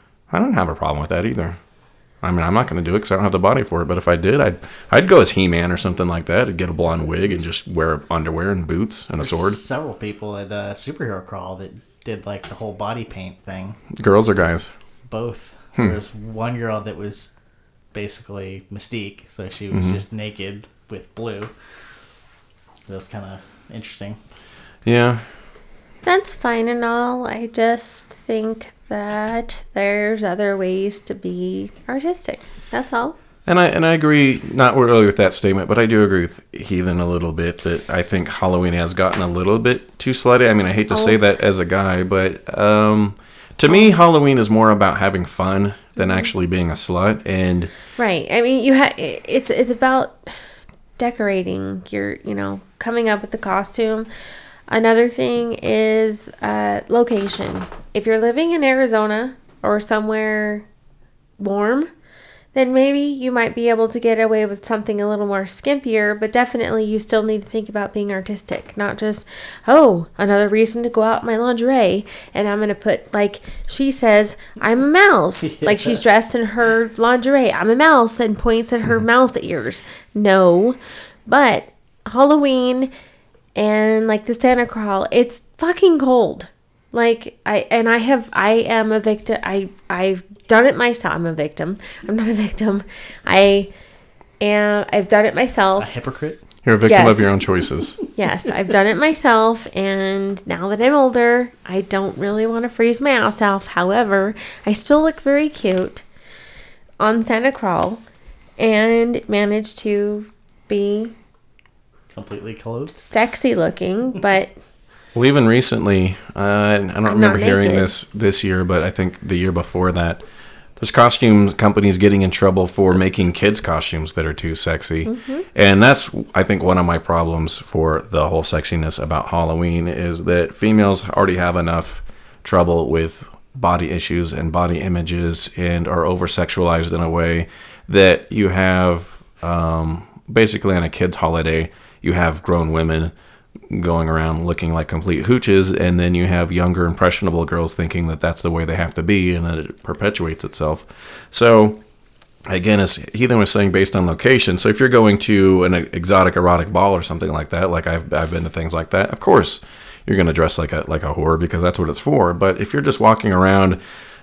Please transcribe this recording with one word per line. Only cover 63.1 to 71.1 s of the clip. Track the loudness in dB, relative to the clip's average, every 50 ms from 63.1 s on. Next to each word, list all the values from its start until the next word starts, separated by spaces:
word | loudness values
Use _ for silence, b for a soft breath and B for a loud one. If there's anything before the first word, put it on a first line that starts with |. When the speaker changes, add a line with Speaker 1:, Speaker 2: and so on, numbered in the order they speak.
| -4 -4 -4 -2
Speaker 3:
might | -2 0 -2 -2 -2
be | -2 0 0
able | 2 2 0
to | -2 -2 -2
get | 0 0 2 2
away | 2 2 2 0 0
with | -2 -4 -6 -6
something | -4 -4 -4 -4 -4 -4 -2
a | -2 -2
little | -2 -2 -2
more | -2 -4 -4 -4
skimpier, | -6 -8 -6 -2 -2 -2 -2 -2 -2 0 0 0 0 0 -2
but | -4 -2 0
definitely | 0 0 0 -2 -4 -4 -2 -2 -2 -2
you | -2 -4 -4
still | -2 -2 0 0 0
need | 0 -2 -4 -6
to | -6
think | -8 -8 -8 -6
about | -6 -8 -6 -6 -6
being | -6 -6 -4 -6
artistic, | -6 -8 -8 -10 -10 -8 -8 -10 -10 -10 -10 -10
not | -6 -6 -6 -6 -4
just, | -4 -6 -6 -6 -10 B B B B B B B B 4
"Oh, | 6 8 8 6 4 2 -2 -6 -6 -4
another | 0 2 2 2 2 2
reason | 2 2 2 2 0 -2 -4
to | -2
go | 0 0 0
out | 2